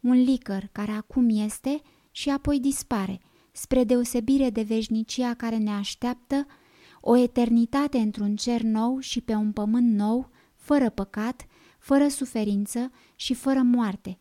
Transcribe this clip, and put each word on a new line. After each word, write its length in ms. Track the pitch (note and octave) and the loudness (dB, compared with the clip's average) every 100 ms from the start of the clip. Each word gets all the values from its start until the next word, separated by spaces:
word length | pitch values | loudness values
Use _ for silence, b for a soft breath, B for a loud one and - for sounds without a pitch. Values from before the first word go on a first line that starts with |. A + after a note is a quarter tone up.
un 220 | B3 B3+ | 4 4
licăr 460 | B3+ C4 B3+ G3 G3 | 4 2 -2 -8 -6
care 180 | - G#3 | -8 -6
acum 360 | G#3+ - - A#3+ | -6 -4 0 2
este 500 | G#3+ G#3+ - C4 D4 b b b | 2 -2 -4 -6 -6 b b b
și 200 | - - | -8 -4
apoi 300 | C#4 D4 C#4+ | -2 0 0
dispare, 600 | C4+ C4+ - A3 F#3+ F#3+ b b b | 0 -4 -4 -4 -4 -8 b b b
spre 320 | - - B3+ | -18 -2 0
deosebire 640 | A#3 B3 A#3+ A#3+ A3 C4+ C4 | 4 2 2 -2 0 2 2
de 120 | A3 | -2
veșnicia 720 | G#3+ A3+ A3 A3 A3 - B3 | -2 -4 -2 -4 -4 -4 -4
care 220 | A#3+ A3+ A3+ | -4 -4 -2
ne 140 | G#3+ | -2
așteaptă, 760 | G#3 G3+ - B3 A#3+ _ C#4 C#4+ b b b b b | -4 -6 -6 -6 -6 _ -4 -4 b b b b b
o 160 | - A#3+ | 2 4
eternitate 840 | B3 A#3+ A#3 A#3 A#3 C#4 C#4+ C4 | 4 0 2 4 2 0 0 0
într-un 380 | G#3+ G3+ G#3 G#3 | -2 -2 -4 -2
cer 260 | - A#3 | -2 -2
nou 360 | A3+ G#3+ A3+ C4 | 0 0 0 -2
și 220 | C4 A#3+ | -6 -8
pe 140 | - | -2
un 180 | G#3+ G#3+ | -2 -2
pământ 420 | G#3+ G#3 A#3+ A#3+ | -2 0 2 4
nou, 360 | G#3 G#3 A#3 C4 b b | 2 2 0 -4 b b
fără 360 | b - D4 A#3+ | b 0 2 2
păcat, 560 | - G3 - A3 B3+ - b b b | -2 -8 -6 -6 -8 -16 b b b
fără 300 | - C#4 C#4+ | 2 4 4
suferință 840 | C#4 C4 A3+ G#3 G3+ G#3 A#3+ B3+ b b | 0 -4 -2 0 0 -2 -4 -6 b b
și 200 | b - | b -6
fără 260 | B3+ C4+ C4+ | -4 0 2
moarte. 560 | B3+ A#3+ A3 G3 - F3+ | 4 4 2 -4 -10 -14